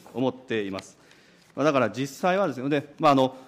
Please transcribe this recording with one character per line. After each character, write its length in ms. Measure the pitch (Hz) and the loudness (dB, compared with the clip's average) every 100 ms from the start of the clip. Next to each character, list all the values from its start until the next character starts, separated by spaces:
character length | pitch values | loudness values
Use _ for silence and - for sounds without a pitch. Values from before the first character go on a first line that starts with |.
| - | -12
思 140 | 113 131 | -4 -4
っ 40 | |
て 300 | - - 113 | -4 -6 -6
い 80 | 98 | -4
ま 80 | 95 | -8
す。 180 | - - _ - _ _ _ - | -12 -20 _ -20 _ _ _ -2
ま 60 | |
あ、 20 | |
だ 80 | 147 | 0
か 80 | 139 | 2
ら 100 | 110 | 2
実 260 | 110 139 - | -2 -8 -4
際 180 | 185 185 | -2 0
は 80 | 185 | -2
で 80 | |
す 80 | 123 | -4
ね、 60 | 135 | -2
で、 240 | 147 143 - | -2 -4 0
ま 80 | 156 | 4
あ、 40 | |
あ 20 | 135 | 4
の、 200 | 131 - | 4 0